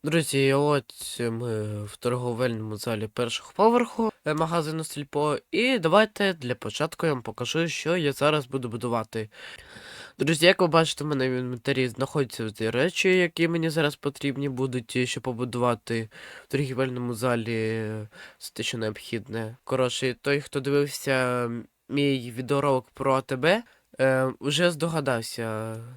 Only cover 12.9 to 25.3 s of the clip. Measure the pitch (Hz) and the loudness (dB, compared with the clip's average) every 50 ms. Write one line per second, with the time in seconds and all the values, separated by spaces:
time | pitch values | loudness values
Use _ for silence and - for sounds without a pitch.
12.9 | - - - 190 185 185 180 170 - - 165 165 170 170 160 165 151 165 156 147 | 0 2 2 4 4 4 4 2 2 0 0 2 2 0 0 0 2 2 0 0
13.9 | 147 - - 143 139 - - 143 131 135 143 143 131 123 131 135 123 127 117 - | 0 -2 -6 -6 -4 -2 -4 -2 -2 0 -2 -2 -2 -2 -2 -2 -2 -4 -6 -2
14.9 | - 127 123 120 - 135 - 131 123 113 123 123 113 123 120 123 120 110 _ - | 0 0 0 0 -2 -4 -4 -6 -4 -4 -4 -4 0 2 2 2 2 0 _ -4
15.9 | 117 113 113 110 - - - - - - - _ - 135 143 131 131 120 131 127 | -4 -4 -4 -6 -12 -20 -20 -20 -20 -20 -12 _ -2 -2 -2 -2 0 -2 -2 -2
16.9 | 123 123 123 120 120 110 120 127 120 117 113 117 117 113 110 110 113 113 110 107 | -2 -4 -4 -4 -4 -2 0 0 0 0 0 -2 -2 -2 -2 -2 -2 -2 -4 -4
17.9 | 110 110 107 107 _ - - - - _ - - _ - - - - 120 110 107 | -6 -6 -8 -10 _ -20 -20 -20 -20 _ -18 -14 _ -6 -6 -4 -4 -2 -4 -4
18.9 | 107 - - - - 113 98 - 104 113 113 110 120 - _ - 131 127 127 123 | -4 -6 -8 -6 -6 -6 -6 -6 -6 -6 -6 -6 -10 -14 _ -4 0 0 0 0
19.9 | - - - 131 123 _ _ 143 143 143 139 - - 143 131 139 139 143 143 143 | 0 -2 -2 -2 -4 _ _ 0 0 0 -2 -4 -6 -4 -2 2 2 2 2 0
20.9 | 135 - - 139 135 131 127 127 123 123 123 117 117 120 - - _ _ _ _ | -2 -6 -2 0 0 2 2 2 0 0 -2 -2 -4 -6 -10 -12 _ _ _ _
21.9 | 123 143 143 139 135 131 117 123 117 117 127 120 143 139 139 143 135 131 127 _ | -2 0 2 2 2 0 -4 -8 -8 -8 -2 0 0 2 2 2 2 2 0 _
22.9 | _ - 135 135 131 131 135 - 139 127 131 160 190 226 233 - - _ _ _ | _ -4 0 2 2 2 2 -2 -4 0 2 2 2 2 0 -8 -20 _ _ _
23.9 | - - 131 135 131 131 131 131 - - - 139 143 147 175 175 170 147 160 170 | -2 2 4 4 4 4 2 0 -2 -4 -4 -2 0 2 2 2 2 2 -2 -2
24.9 | 160 160 143 139 127 117 113 - | 0 0 0 0 0 0 -2 -6